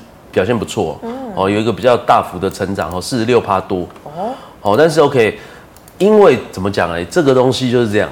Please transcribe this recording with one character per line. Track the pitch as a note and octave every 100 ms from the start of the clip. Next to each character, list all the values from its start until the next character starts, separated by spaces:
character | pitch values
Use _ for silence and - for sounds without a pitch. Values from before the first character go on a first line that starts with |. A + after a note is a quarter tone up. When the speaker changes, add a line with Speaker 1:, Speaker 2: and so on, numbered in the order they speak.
| - - -
Speaker 1:
表 | G2+
现 | F#2+ A#2
不 | F#2+
错， | A2+ E2 C#2+
Speaker 2:
嗯。 | - C4 B3+ -
Speaker 1:
哦， | G2
有 | G#2
一 |
个 | A2+
比 | F2+
较 | B2 A#2
大 | - A#2
幅 | - F2+
的 | F#2
成 | - F#2+ G2+
长， | E2
哦， | F2+
四 | - B2
十 | A2+
六 | A#2
趴 | G2+ F#2+
多。 | - F#2 E2 -
Speaker 2:
哦。 | C#3+ D#3+ A3 C4 - -
Speaker 1:
哦， | G#3 B2
但 | E3
是 | D3+
OK， | C#3+ C3+ G#2+ - - - - - - -
因 | G3 G#3+
为 | F#3 A#2 -
怎 | F#2+
么 | G2
讲， | G2+ E2+
哎， | E2+
这 | F2+ -
个 | C#3 B2+
东 | B2+
西 | B2+ B2+
就 | B2 A2+
是 |
这 | G#2
样 | D#2